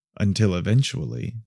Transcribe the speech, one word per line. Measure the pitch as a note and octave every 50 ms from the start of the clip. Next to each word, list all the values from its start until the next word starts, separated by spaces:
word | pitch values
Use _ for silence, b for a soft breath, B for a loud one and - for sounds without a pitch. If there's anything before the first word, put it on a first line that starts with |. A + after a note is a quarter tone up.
| _ _ _ -
until | G#2 G2+ F#2 - A2 G2 F2+
eventually | F2 D#2+ G2+ A2 C3 C3+ - - - D2+ A#1 A#1 - - - A#2 A2 -